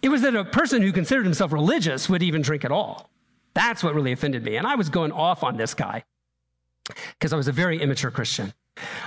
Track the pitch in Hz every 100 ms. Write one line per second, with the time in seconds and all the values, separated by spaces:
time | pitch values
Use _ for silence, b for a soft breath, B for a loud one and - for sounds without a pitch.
0 | 269 285 269 233 190 - 302 254 190 185
1 | 165 262 196 156 180 151 156 311 165 131
2 | - 185 180 156 135 147 127 147 - -
3 | - _ _ _ _ - 226 233 170 151
4 | 135 123 151 131 113 110 202 277 170 170
5 | 160 - 160 185 139 208 113 - - 104
6 | - _ _ _ _ _ _ _ - B
7 | B B 160 156 135 131 180 165 143 131
8 | 131 - 117 - 98 - _ - B B